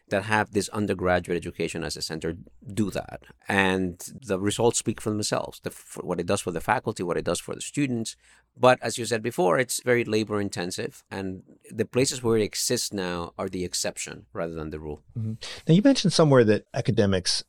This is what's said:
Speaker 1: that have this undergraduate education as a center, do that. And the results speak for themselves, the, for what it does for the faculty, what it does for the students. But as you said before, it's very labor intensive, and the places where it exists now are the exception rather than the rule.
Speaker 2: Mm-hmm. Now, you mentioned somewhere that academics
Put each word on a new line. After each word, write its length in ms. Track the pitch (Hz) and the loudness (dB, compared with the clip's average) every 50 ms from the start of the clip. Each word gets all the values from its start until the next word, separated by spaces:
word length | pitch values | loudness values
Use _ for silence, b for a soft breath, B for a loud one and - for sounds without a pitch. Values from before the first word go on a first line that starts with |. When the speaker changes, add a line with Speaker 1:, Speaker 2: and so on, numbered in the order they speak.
| _ _ | _ _
Speaker 1:
that 140 | 101 98 95 | -2 -2 0
have 280 | 110 110 107 101 - | 2 2 2 2 2
this 180 | - 104 92 - | 0 -2 -2 0
undergraduate 680 | - 110 104 98 101 87 90 90 90 90 85 - 87 | -2 -2 -2 0 0 0 2 2 2 2 2 0 -4
education 460 | 82 85 87 - - 82 82 - 85 78 | -4 -4 -6 -6 -4 -4 -4 -4 -6 -6
as 120 | 80 - | -6 -6
a 60 | - | -8
center, 340 | - - 80 80 - 85 82 98 - - - - - - 98 | -8 -8 -8 -6 -6 -6 -6 -8 -12 -20 -20 -20 -16 -8 -4
do 160 | 107 107 92 | -2 -2 -2
that. 320 | 85 80 - - - - - - - _ _ | -2 -6 -8 -8 -14 -16 -16 -20 -20 _ _
And 520 | - 104 98 98 92 95 95 92 90 85 - - - - | 0 2 4 4 4 4 2 2 0 -4 -8 -12 -14 -14
the 260 | - - 104 95 92 | -14 -4 -4 -2 0
results 400 | 101 104 101 - 113 117 - - | 0 0 2 4 2 2 2 2
speak 200 | - 120 107 - | -2 -2 -4 -2
for 80 | - 110 | -4 -4
themselves, 500 | 107 104 101 - - - - - - - | -4 -2 -2 -2 -2 -2 -4 -6 -10 -12
the, 80 | - 90 | -12 -12
for 340 | - - - - - - - | -12 -12 -18 -14 -14 -10 -6
what 160 | 78 90 87 | -4 -4 -2
it 60 | 85 | 0
does 160 | 85 98 - | 0 0 0
for 100 | - 98 | 0 -4
the 100 | 82 82 | -4 -4
faculty, 420 | - - 110 131 - 117 110 - 92 | 0 0 -2 0 -2 -4 -4 -4 -4
what 140 | 87 82 | -2 -2
it 80 | 80 78 | -2 0
does 140 | 85 87 - | -2 -2 -2
for 160 | - - - | -4 -8 -10
the 60 | - | -10
students. 540 | - - - 143 147 127 120 113 110 - - b b b b b b b _ | -10 -6 -4 -2 -2 -2 -2 -4 -6 -8 -10 b b b b b b b _
But 220 | 120 113 127 127 - | 4 4 6 6 4
as 160 | - 117 - | 0 -4 -4
you 80 | - 113 | -4 -2
said 160 | 110 120 110 | -2 -2 -2
before, 360 | 110 120 - - 180 180 160 | -2 -4 -2 2 2 2 4
it's 240 | 139 123 - - - - | 2 0 -2 -4 -4 0
very 200 | 123 123 120 117 | 2 2 2 2
labor 380 | 107 107 110 110 107 107 104 | 2 0 0 0 0 0 -2
intensive, 640 | 101 98 - - 90 90 - - 69 - - - _ _ | -2 -2 -4 -4 -6 -6 -6 -6 -8 -8 -10 -14 _ _
and 340 | 101 98 98 95 95 92 - - - _ _ - | -8 -6 -6 -6 -8 -10 -14 -20 -20 _ _ -12
the 140 | - 110 104 | -4 -4 -4
places 360 | - - 123 139 - 143 127 | 0 0 0 0 0 -2 -2
where 160 | 120 113 113 | 0 2 2
it 60 | 110 104 | 2 2
exists 480 | 92 - - - - 123 113 - - | 0 -2 -4 -2 -2 -2 -2 -2 -4
now 420 | 107 101 92 90 87 85 85 - - | -4 -4 -4 -2 -4 -4 -6 -8 -8
are 100 | - 98 | -8 -8
the 160 | 95 95 92 90 | -6 -4 -6 -6
exception 640 | 87 - - - 101 - - - - - - 92 _ - | -4 -4 -4 -4 -4 -6 -6 -10 -10 -12 -14 -16 _ -8
rather 200 | 104 85 85 82 | -6 -6 -6 -6
than 180 | 80 78 78 | -8 -8 -8
the 80 | 78 78 | -8 -8
rule. 220 | 78 76 73 - _ - - | -8 -10 -10 -12 _ -12 -10
Speaker 2:
Mm-hmm. 160 | 117 110 110 110 - B B B B B | -8 -8 -8 -8 -10 B B B B B
Now, 80 | - 160 | 4 4
you 60 | 190 | 6
mentioned 300 | 214 277 277 - - 175 | 8 6 4 6 2 2
somewhere 320 | - - 160 147 135 127 117 | 4 4 6 8 8 8 8
that 220 | 107 104 101 - _ - | 8 4 2 0 _ -6
academics 720 | 135 - - 104 113 104 98 98 92 - - - - - | -2 -2 2 4 4 4 4 4 2 2 0 -2 -2 -6